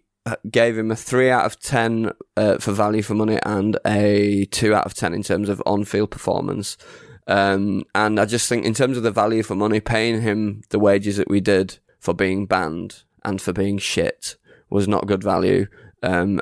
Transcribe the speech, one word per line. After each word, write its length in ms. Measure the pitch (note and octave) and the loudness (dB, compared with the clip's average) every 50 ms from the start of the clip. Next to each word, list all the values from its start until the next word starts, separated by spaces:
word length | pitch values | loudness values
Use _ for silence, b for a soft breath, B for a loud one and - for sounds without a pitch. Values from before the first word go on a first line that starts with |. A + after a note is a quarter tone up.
| _ _ _ _ - - A2+ - - A2 | _ _ _ _ -8 -6 -6 -6 -6 -2
gave 280 | - A#2+ A#2 A#2+ A2+ A2 | 2 4 4 4 2 0
him 120 | A2 A2 | -2 -2
a 40 | A2 | -4
three 340 | A2 - - B2+ B2 B2+ B2+ | -4 -4 -2 2 4 4 4
out 160 | B2+ B2 - | 4 4 2
of 140 | - - - | 0 -2 -6
ten, 520 | - - C#3+ A#2+ A2+ A2+ A2+ A2+ A2+ G#2 - - - - _ | -6 -2 0 0 0 2 0 0 -2 -2 -4 -8 -14 -8 _
uh, 220 | - G#2 G#2 G2 - | 0 2 2 2 2
for 120 | - A2 | 0 -2
value 300 | G2+ G2+ G#2 G#2 A2 G#2+ | 0 0 2 2 2 0
for 120 | G#2 - A2 | -2 -2 0
money 260 | G#2+ A2 G#2+ G#2+ - - | 0 0 0 0 0 -2
and 340 | - G#2 G2+ G2 G#2+ G#2+ - - | -2 -2 0 0 0 0 -2 -2
a 600 | - G#2 G#2 G#2 G#2 G#2 G2+ G#2 G#2 G2+ G2 G2 | 0 2 2 4 4 4 4 4 2 2 0 0
two 280 | - - - - G#2+ G#2+ | -2 -2 0 2 2 2
out 120 | G#2 - | 2 0
of 80 | - - | -2 -4
ten 200 | - - E2+ E2+ | -4 -4 -4 -4
in 80 | G2 G2+ | -4 -2
terms 260 | - G2 F2+ G#2 G2 | -2 -2 0 0 -2
of 120 | G2+ - - | -2 -2 -2
on-field 460 | - G2+ G2+ G#2 - - G2 G#2+ G2+ | 0 0 0 0 -2 -2 -2 -2 -2
performance. 680 | - - - - F2+ F2+ F2+ F#2 F#2+ F#2+ G#2 - - B B B B B B B B B _ - | -4 -6 -4 -2 -2 -2 -2 -4 -4 -6 -6 -8 -10 B B B B B B B B B _ 0
Um, 540 | F#2+ G2+ G2 G2 G2 G2 G2+ G#2 G2 F#2+ - - - | 2 2 4 4 2 2 0 0 -2 -2 -4 -4 -2
and 260 | G2 G#2+ G#2+ A2 G#2+ | 0 2 2 2 2
I 60 | G#2 | 2
just 220 | G#2 A2+ A#2+ - - | 2 0 -2 -2 0
think 180 | B2 A#2 - | -2 -2 0
in 80 | G2 A2 | 0 0
terms 220 | - C#3 B2+ C3+ B2 | 0 0 0 0 0
of 60 | A2+ | -2
the 80 | A2+ | -2
value 320 | G2 A2+ G#2 G#2+ A2+ A2 G#2+ | 0 2 2 2 2 0 0
for 100 | - G#2 | -2 -2
money, 240 | F#2+ G#2 G#2+ A2 A2 | -2 0 0 0 0
paying 420 | - - A#2 A2+ A2 A#2 A#2 A2 | 0 0 0 0 0 0 0 0
him 400 | A#2 A2 G2+ G#2+ G#2+ G#2 G2+ G#2+ - _ | 0 0 0 0 -2 -4 -4 -8 -8 _
the 100 | - G#2+ | -2 2
wages 380 | G#2 G2+ G2+ G2+ G2+ G#2 G2 G2+ | 4 4 4 4 2 0 -2 -2
that 120 | - - | 0 0
we 120 | - G2+ | 0 0
did 360 | F#2 G#2+ G2+ F#2+ F#2+ F#2 - - _ _ _ _ | 2 2 2 2 2 0 -6 -14 _ _ _ _
for 140 | - - F2 | -6 -4 -2
being 320 | E2+ G2 F#2+ F#2+ G2 G2+ | 0 0 0 0 -2 -2
banned 580 | F#2+ F#2+ F#2 F2+ D#2 D#2+ E2+ F2 G2+ - - _ _ _ _ - | -2 -2 -2 -2 -2 -6 -8 -10 -12 -14 -18 _ _ _ _ -6
and 160 | - G2+ F#2 | -6 -6 -4
for 100 | - - F2+ | -4 -4 -2
being 240 | F#2 F#2+ G2+ G2+ G2 | -2 -2 -2 -2 -2
shit 580 | - - - - E2+ - - - - - - - b b b b b b | -4 -4 -2 -2 -2 -2 -4 -6 -10 -14 -14 -14 b b b b b b
was 180 | - G2+ G2+ F#2+ | -2 0 0 2
not 200 | G#2 - - G2 | 0 0 0 0
good 160 | G2+ F#2+ G2 | -2 0 0
value. 440 | G2 F#2 F2+ F#2 F#2+ F#2+ F#2 G2+ G#2 b b b b b _ - | 0 0 2 2 2 2 2 0 -2 b b b b b _ -4
Um, 360 | E2+ F#2 F2 F2+ G2+ G2+ E2+ | -2 0 0 0 0 0 -2